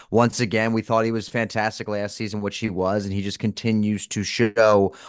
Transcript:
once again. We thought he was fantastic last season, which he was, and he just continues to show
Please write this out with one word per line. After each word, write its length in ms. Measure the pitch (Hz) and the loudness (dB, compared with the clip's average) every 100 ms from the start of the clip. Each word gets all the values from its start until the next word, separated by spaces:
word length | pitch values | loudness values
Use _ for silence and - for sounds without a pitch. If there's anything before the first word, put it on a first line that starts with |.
| - | 0
once 300 | 110 120 - | 2 4 2
again. 320 | 113 110 113 | 0 0 0
We 80 | 113 | 0
thought 240 | 110 113 | 0 0
he 80 | 113 | 2
was 160 | 113 104 | -2 -4
fantastic 580 | 120 110 113 110 - 107 | -4 -2 -2 -2 -4 -6
last 300 | 104 104 - | -4 -6 -6
season, 240 | 107 104 | -8 -6
which 160 | 101 - | -6 -4
he 140 | 110 | -4
was, 340 | 90 92 104 | -2 0 0
and 80 | 98 | -2
he 80 | 98 | -4
just 180 | 98 - | -4 -4
continues 640 | 110 - 117 110 104 104 - | -4 -2 -2 0 0 -2 -4
to 180 | 107 | -6
show 680 | 95 - 110 107 107 104 98 - | -4 0 2 4 6 6 4 -2